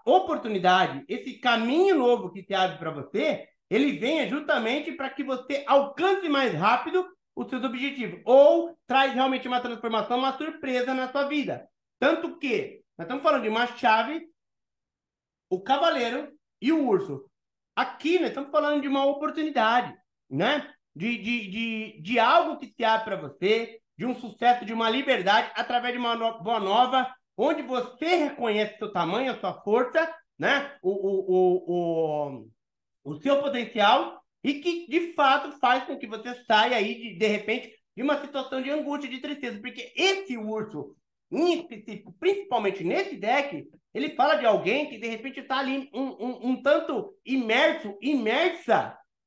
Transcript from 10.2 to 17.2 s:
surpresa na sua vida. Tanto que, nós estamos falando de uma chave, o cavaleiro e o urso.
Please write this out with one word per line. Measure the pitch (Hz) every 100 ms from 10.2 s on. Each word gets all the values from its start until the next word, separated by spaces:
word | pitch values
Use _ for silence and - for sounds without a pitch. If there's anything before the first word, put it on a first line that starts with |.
| 269 262
surpresa | 311 311 269 247 247
na | 262 254
sua | 277
vida. | 277 294 202 - - _ _ -
Tanto | 269 320 330 -
que, | 277 202 - - _ -
nós | 165
estamos | 277
falando | 320 277
de | 214
uma | 220 240
chave, | - 240 220 233 320 - _ _ _ _ _ _ _ _ _ _ _ -
o | 185
cavaleiro | 196 277 330 285 233 262 294 - _ _
e | 233
o | 320
urso. | 262 185 147 135